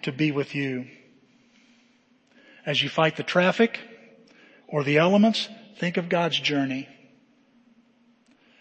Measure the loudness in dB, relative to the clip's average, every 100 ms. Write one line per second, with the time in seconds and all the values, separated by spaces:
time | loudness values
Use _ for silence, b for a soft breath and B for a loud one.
0 | -8 -2 -2 -2 -4 -6 -6 -6 -10 -18
1 | _ _ _ _ _ _ _ _ _ _
2 | _ _ _ b b b -4 -2 -2 2
3 | 0 0 -2 2 2 2 0 0 -18 -20
4 | -20 -20 _ b b b b -4 2 4
5 | 4 6 4 2 -6 -14 -20 -6 -4 -4
6 | -2 0 0 -2 -2 -2 -2 -4 -10 -18
7 | _ _ _ _ _ _ _ _ _ _
8 | _ _ _ b b b